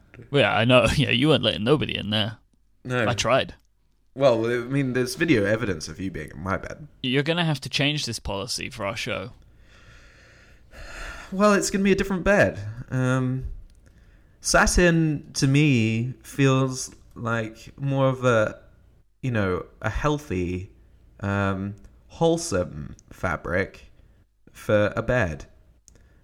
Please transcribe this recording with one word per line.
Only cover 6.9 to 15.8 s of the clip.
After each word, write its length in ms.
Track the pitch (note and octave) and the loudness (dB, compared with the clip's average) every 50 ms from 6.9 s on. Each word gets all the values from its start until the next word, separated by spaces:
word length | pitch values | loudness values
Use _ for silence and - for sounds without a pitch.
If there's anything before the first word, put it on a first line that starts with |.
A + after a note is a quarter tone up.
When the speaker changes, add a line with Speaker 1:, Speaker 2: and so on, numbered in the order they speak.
| - _ | -14 _
Speaker 1:
You're 220 | - B2+ B2 C#3+ C#3 | -6 -2 -2 0 0
gonna 200 | E3 E3 F3 E3+ | 0 -2 0 0
have 160 | D#3+ D3 - | -2 -2 -4
to 60 | - B2+ | -6 -6
change 380 | - - C#3 D3 D3+ D3 - | -4 -2 0 0 -2 -4 -6
this 140 | A#2+ G#2+ - | -8 -8 -8
policy 500 | - - G2 G2 G2 - - - F2 - | -8 -8 -8 -6 -6 -6 -8 -8 -8 -10
for 160 | B2 A2+ G2+ | -8 -8 -6
our 100 | G2 - | -6 -6
show. 340 | - - A#2+ G2+ - F#2+ - - - - - - - - - - - - - - - - - - - - - - - - - - - - - - - - - - - - - - - - - | -6 -6 -6 -6 -8 -8 -12 -14 -20 -20 -20 -20 -20 -20 -20 -20 -20 -20 -20 -20 -20 -20 -20 -20 -20 -20 -20 -20 -20 -20 -20 -20 -20 -20 -20 -20 -18 -16 -16 -14 -14 -14 -14 -14 -16 -14 -6
Speaker 2:
Well, 200 | F#3+ F#3 G#3 G#3 G3+ | 0 2 4 4 4
it's 160 | F#3 - - | 4 2 0
gonna 140 | - G3 G3 | 0 2 2
be 80 | G3 | 4
a 40 | F#3 | 4
different 260 | G3 G3+ - G3 F3 | 2 0 -2 -2 0
bed. 380 | E3+ G3 G#3 F#3 A#2 F#2+ - - - G#2+ - - - - | 2 4 4 6 4 4 2 -4 -8 -10 -10 -12 -10 -6
Um, 560 | B2+ C3 B2+ B2+ C3 C3 B2+ B2+ C3 C3 B2+ - - - - - - - - - _ - - - - - _ _ _ _ | -4 -2 0 0 0 0 0 -2 -4 -6 -6 -8 -10 -12 -16 -20 -20 -20 -20 -20 _ -20 -20 -20 -20 -20 _ _ _ _
satin, 920 | - - - E3+ G3+ G#3 - F#3+ F3+ F3 E3 E3 D#3+ D#3 D3+ - - - - | -2 2 2 4 4 4 4 4 6 6 6 4 2 2 0 -4 -8 -10 -4
to 140 | - D3 C3+ | 0 2 4
me, 680 | C3+ C#3+ D#3 D3+ C3 A#2 | 4 6 6 6 4 4